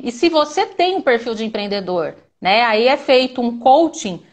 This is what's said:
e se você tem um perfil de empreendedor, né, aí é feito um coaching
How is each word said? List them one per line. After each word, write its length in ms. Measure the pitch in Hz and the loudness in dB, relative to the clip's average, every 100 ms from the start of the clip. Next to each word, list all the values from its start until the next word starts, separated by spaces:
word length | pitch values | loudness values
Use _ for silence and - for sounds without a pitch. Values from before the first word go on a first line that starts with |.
| 240 | -10
e 20 | |
se 180 | 240 339 | -2 0
você 360 | 320 302 370 453 | 0 -2 -2 -4
tem 300 | - 359 370 | -2 -2 0
um 60 | |
perfil 320 | 285 233 233 214 | 0 -2 -2 -6
de 100 | 220 | -6
empreendedor, 720 | 220 202 202 180 180 147 - _ _ | -6 -6 -6 -4 -4 -4 -8 _ _
né, 220 | 175 208 | 0 2
aí 240 | 240 214 247 | 2 2 2
é 100 | 277 | 0
feito 440 | 294 262 254 254 | 2 2 2 -2
um 180 | 240 233 | -4 0
coaching 640 | 262 285 330 - 208 170 - | 4 4 4 -2 -10 -10 -14